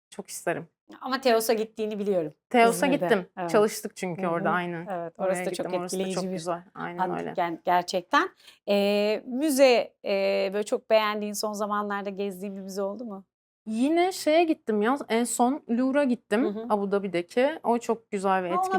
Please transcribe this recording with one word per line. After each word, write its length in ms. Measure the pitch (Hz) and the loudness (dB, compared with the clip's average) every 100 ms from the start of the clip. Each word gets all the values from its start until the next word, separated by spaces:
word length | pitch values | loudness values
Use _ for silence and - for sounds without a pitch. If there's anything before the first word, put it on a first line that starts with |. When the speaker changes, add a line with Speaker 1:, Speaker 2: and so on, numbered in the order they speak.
| _ | _
Speaker 1:
çok 180 | - - | -16 -14
isterim. 400 | - 175 170 170 _ _ 196 | -6 -4 -4 -8 _ _ -14
Speaker 2:
Ama 200 | 269 262 | -6 0
Teos'a 320 | 254 226 226 | 4 4 2
gittiğini 460 | 220 220 - 214 208 | 0 -2 -4 -6 -4
biliyorum 340 | 208 185 156 - _ | -2 0 -2 -8 _
Speaker 1:
Teos'a 360 | 247 233 - 285 | 6 6 4 0
Speaker 2:
İzmir'de. 180 | 277 175 | 0 2
Speaker 1:
gittim. 220 | 202 175 - | 0 0 -8
Speaker 2:
Evet. 120 | 170 | 0
Speaker 1:
Çalıştık 460 | 214 214 - 214 - | 4 4 0 -10 -8
çünkü 260 | 185 165 | -6 -4
Speaker 2:
Hı 60 | 180 | -2
hı. 40 | |
Speaker 1:
orada, 180 | 170 165 | 0 0
aynen. 380 | 175 175 170 180 | 0 -2 -6 -8
Speaker 2:
Evet, 240 | 175 165 - | -8 -8 -4
Speaker 1:
Oraya 100 | 190 | -2
Speaker 2:
orası 180 | 180 185 | 0 -2
da 40 | |
çok 120 | 180 - | -6 -4
Speaker 1:
gittim. 140 | 185 | -4
Orası 140 | 180 190 | -4 -4
da 60 | |
Speaker 2:
etkileyici 140 | 190 185 | -2 -2
Speaker 1:
çok 80 | |
Speaker 2:
bir 60 | 185 | -4
Speaker 1:
güzel. 300 | 185 170 170 180 170 | -4 -4 -6 -8 -10
Aynen 220 | 170 175 | -8 -4
Speaker 2:
antik 200 | 185 170 | -4 -4
Speaker 1:
öyle. 140 | 170 | -4
Speaker 2:
kent 320 | 175 175 160 - | -2 -4 -2 0
gerçekten. 640 | 180 175 185 - 285 359 - - - - | 0 0 -4 0 0 0 -6 -20 -14 -2
Eee, 560 | 202 202 208 208 214 254 | 2 2 2 0 -2 -4
müze, 680 | 247 311 262 269 226 - _ | -4 0 6 6 6 2 _
eee, 460 | - 196 196 196 196 | -4 -2 0 0 0
böyle 100 | 202 | -2
çok 260 | 208 226 - | -4 -4 2
beğendiğin, 440 | 220 214 214 208 | 4 4 -2 -4
son 200 | 208 214 | -4 -4
zamanlarda 560 | 208 214 208 208 202 202 | -4 -2 0 -2 -4 -4
gezdiğin 460 | 196 202 180 202 196 | -4 -6 -6 -10 -10
bir 60 | |
müze 200 | 190 190 | -8 -4
oldu 240 | 196 208 233 | -4 -6 -10
mu? 180 | 196 - _ _ _ 220 | -12 -14 _ _ _ -6
Speaker 1:
Yine 460 | 220 277 339 359 | 0 2 4 2
şeye 320 | 370 302 320 | 0 2 4
gittim 380 | 330 302 - 214 | 4 0 0 0
ya, 160 | 214 277 - | 2 0 0
en 140 | 226 | 0
son 380 | 240 - 247 294 - | 0 2 2 0 -2
Louvre'a 340 | 240 262 277 | 0 2 2
gittim, 400 | 277 240 _ 208 220 | 2 0 _ 0 0
Speaker 2:
Hı 40 | 208 | -2
hı. 60 | 226 | -2
Speaker 1:
Abu 220 | 208 202 | -2 0
Dhabi'deki. 680 | 202 196 170 175 247 277 320 | 0 0 -4 -2 0 0 0
O 140 | - 240 | -2 -2
çok 340 | - 226 _ | -2 -6 _
güzel 320 | 202 190 185 | -4 0 0
ve 60 | 180 | 2
Speaker 2:
Ha, 60 | 359 | 0
ona 180 | |
ben 20 | 381 | 0